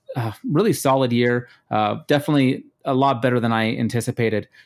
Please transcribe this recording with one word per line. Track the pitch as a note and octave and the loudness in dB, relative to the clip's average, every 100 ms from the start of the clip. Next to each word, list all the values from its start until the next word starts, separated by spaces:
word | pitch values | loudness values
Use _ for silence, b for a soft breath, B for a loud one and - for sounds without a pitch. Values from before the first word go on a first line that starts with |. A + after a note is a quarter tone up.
| - C4+ | -12 -6
uh, | A2+ G#2+ | -6 -6
really | B3+ D3+ G#3+ | -2 0 2
solid | D#3 C#3 C3+ B2+ | 0 2 2 2
year. | A#2+ A#2+ B2 B2 b b | 2 2 0 -4 b b
Uh, | G#2+ G#2+ G#2+ - | -2 -2 -2 0
definitely | D3 D3 D3 B2+ C3 - _ | 0 2 2 2 0 -8 _
a | - | -4
lot | C3 C#3 B2+ | 0 2 2
better | B2+ B2 | 0 0
than | A2+ | 0
I | A2+ A2 - | 0 -2 -2
anticipated. | A2+ A#2+ A2+ A#2+ A2+ G#2 - b | -2 -2 -4 -2 -2 -2 -6 b